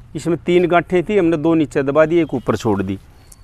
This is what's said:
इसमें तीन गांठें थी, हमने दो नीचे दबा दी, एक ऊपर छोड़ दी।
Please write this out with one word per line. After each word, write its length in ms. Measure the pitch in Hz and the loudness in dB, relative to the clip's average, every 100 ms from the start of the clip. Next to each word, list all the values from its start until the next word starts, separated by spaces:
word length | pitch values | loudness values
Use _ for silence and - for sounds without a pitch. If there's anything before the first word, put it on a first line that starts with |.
| - | -16
इसमें 220 | 156 160 170 | -10 -4 -4
तीन 280 | - 175 175 | 0 2 4
गांठें 360 | 175 160 180 | 2 2 -2
थी, 120 | 160 208 | 0 0
हमने 180 | 165 165 | 0 0
दो 160 | 156 | 0
नीचे 280 | 165 143 151 | 0 0 -2
दबा 220 | 135 143 156 | 0 2 2
दी, 120 | 170 | 2
एक 160 | 147 | 0
ऊपर 220 | 131 - 110 | -4 -4 -2
छोड़ 260 | 113 101 | 0 -2
दी। 160 | 95 98 - - - - | -2 -8 -12 -20 -20 -8